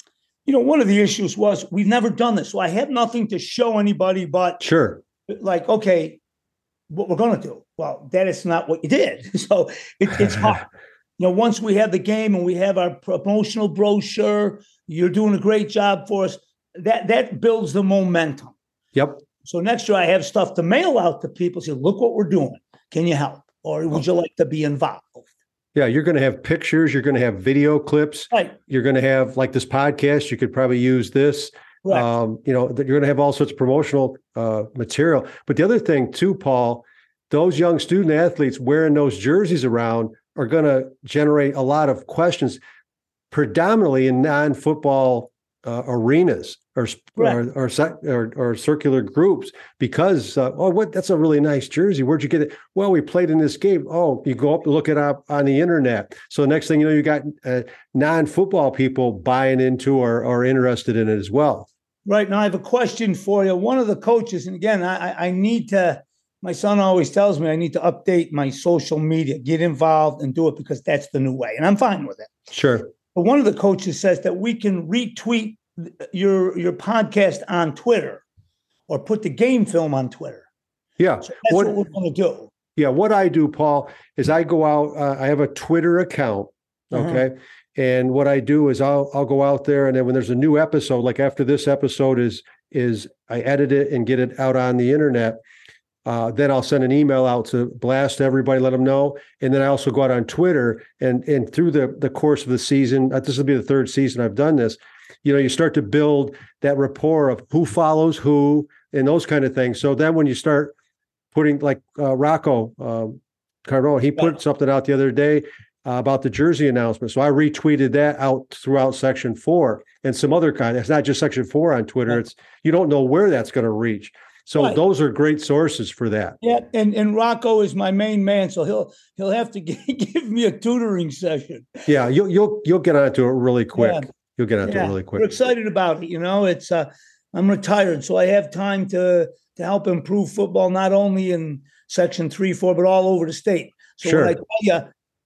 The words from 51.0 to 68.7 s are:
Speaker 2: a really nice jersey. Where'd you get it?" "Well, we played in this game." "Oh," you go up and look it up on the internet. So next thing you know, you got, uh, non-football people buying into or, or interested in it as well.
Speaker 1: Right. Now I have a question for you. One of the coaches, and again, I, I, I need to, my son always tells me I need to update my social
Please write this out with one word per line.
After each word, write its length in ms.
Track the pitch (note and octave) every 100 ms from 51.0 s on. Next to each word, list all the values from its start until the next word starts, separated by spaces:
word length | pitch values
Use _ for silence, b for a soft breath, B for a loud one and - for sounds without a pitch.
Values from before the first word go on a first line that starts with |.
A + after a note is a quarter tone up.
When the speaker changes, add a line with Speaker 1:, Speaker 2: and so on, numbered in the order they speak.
| F#3
Speaker 2:
a 80 | F3
really 240 | D#3+ D3
nice 260 | D3+ C#3+ -
jersey. 340 | - G3 D#3
Where'd 220 | B2+ D#3
you 60 | B2+
get 120 | E3
it?" 100 | D3 B B F#3+
"Well, 160 | G3
we 100 | F3
played 280 | D3 F3+ F3
in 80 | D#3+
this 180 | D3+ -
game." 280 | G3 F3+ C#3
"Oh," 320 | E3 E3+ B2 -
you 100 | A#2
go 180 | C#3+
up 100 | D#3+
and 100 | D#3
look 140 | D3 D3
it 100 | D3
up 280 | D3 C#3 -
on 160 | D3 C#3
the 140 | C#3
internet. 560 | E3+ E3 B2+ A2 - B B
So 160 | - C#3+
next 240 | D#3 C#3+
thing 100 | D#3
you 80 | D#3
know, 60 |
you 80 | D3+
got, 220 | D3 D3+ C#3+ D3
uh, 200 | C3 B2+ A#2+ B B
non-football 800 | C3 D3 E3 D3+ - F#3+ F#3+ C#3
people 400 | C3 C3 C3 B2
buying 480 | G2+ G#2+ B2+ C3+ C3
into 380 | C3 B2+ C3+ C3+
or, 260 | B2 A#2
or 220 | A#2 B2 B2
interested 500 | C3 B2+ A#2+ - A2+
in 140 | A2
it 80 | G#2+
as 120 | F#2+
well. 400 | B2 D3 - - _ _ _ G3+
Speaker 1:
Right. 240 | G#3 G3
Now 100 | G3
I 40 |
have 120 | G#3 F3+
a 40 |
question 540 | - A#3+ B3 - A3+
for 300 | F3+ - G3+
you. 100 | F#3+ F3+
One 220 | G#3 C4
of 100 | A3+
the 100 | G3+
coaches, 500 | - A#3 A3 F3 D#3
and 80 | F#3
again, 260 | G3+ G#3
I, 280 | F3+ F#3 F3+
I, 160 | - F3+
I 40 |
need 360 | F#3 G3+ A#3 A#3
to, 320 | G3 F3 C3+ - _ _ _
my 120 | F#3
son 260 | F3 G3+ G#3
always 320 | F#3+ F#3 C#3+
tells 280 | - G3+ D3+
me 80 | D#3+
I 80 | D#3
need 160 | E3+
to 80 | D#3+
update 500 | F3 - - F3+ E3
my 180 | D3 C#3
social 480 | C3 F3